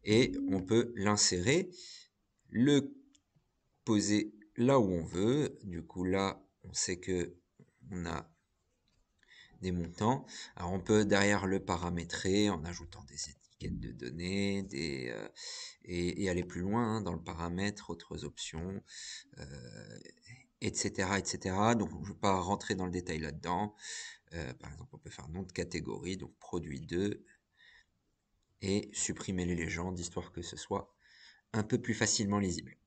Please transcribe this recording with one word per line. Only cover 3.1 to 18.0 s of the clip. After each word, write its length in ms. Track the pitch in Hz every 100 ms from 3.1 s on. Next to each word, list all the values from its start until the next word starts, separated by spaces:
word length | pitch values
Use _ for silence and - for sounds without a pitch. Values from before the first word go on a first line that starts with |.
| _ _ _ _ _ _ _ -
poser 480 | 107 98 104 104 - - -
là 220 | 120 135
où 120 | 101
on 140 | 87 80
veut. 520 | 82 107 143 147 -
Du 180 | 101 85
coup, 220 | 80 90
là, 420 | 90 98 98 - _ _ 92
on 80 |
sait 260 | - - 90
que 380 | - 90 85 - _ _ - _ -
on 160 | 90 82
a 240 | 82 - _ _ _ _ _ _ _ _ _ _ - - -
des 100 | 92
montants. 540 | 87 82 85 107 139 135 - - -
Alors, 160 | 90
on 80 | 95
peut 240 | 87 107 104
derrière 420 | 98 101 101 95
le 160 | 95
paramétrer 880 | 95 87 87 87 85 - 95 98 104
en 160 | 85 80
ajoutant 380 | 87 - - -
des 240 | - -
étiquettes 500 | - _ _ - -
de 120 | -
données, 720 | 62 62 78 90 98 101 98
des, 460 | 95 69 78 67 62
euh, 180 | 55 52 - - - - - -
et, 380 | 87 87 -
et 60 | 98
aller 140 | 87
plus 180 | 87 87
loin, 360 | 92 110 117 110
hein, 40 |
dans 120 | 95
le 100 | 85
paramètre, 680 | 80 82 85 87 101 101 -
autres 320 | 82